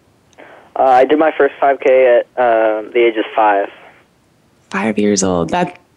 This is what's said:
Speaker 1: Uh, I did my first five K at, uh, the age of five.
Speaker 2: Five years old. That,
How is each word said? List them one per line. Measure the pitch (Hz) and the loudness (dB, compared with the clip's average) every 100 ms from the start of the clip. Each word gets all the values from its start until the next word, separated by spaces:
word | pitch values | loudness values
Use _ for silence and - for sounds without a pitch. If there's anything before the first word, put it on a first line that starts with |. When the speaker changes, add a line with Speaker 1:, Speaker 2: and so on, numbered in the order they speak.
| _ _ _ - - - _ - | _ _ _ -20 -20 -20 _ -2
Speaker 1:
Uh, | |
I | 131 127 135 | 2 4 4
did | 151 | 2
my | 160 - | 0 0
first | 139 - | -2 0
five | 139 135 | -2 0
K | 147 131 127 120 | 0 2 4 2
at, | - - | 0 -2
uh, | 123 113 110 107 104 | 0 0 0 -2 -4
the | 120 | 0
age | 117 110 | 0 0
of | 104 | -4
five. | - 107 101 101 - - _ _ _ _ _ _ _ _ | -2 0 0 -2 -10 -20 _ _ _ _ _ _ _ _
Speaker 2:
Five | 95 110 104 | -6 -4 -2
years | 104 104 | 0 0
old. | 95 90 85 | -2 -2 -2
That, | 180 180 - _ | -4 -4 -8 _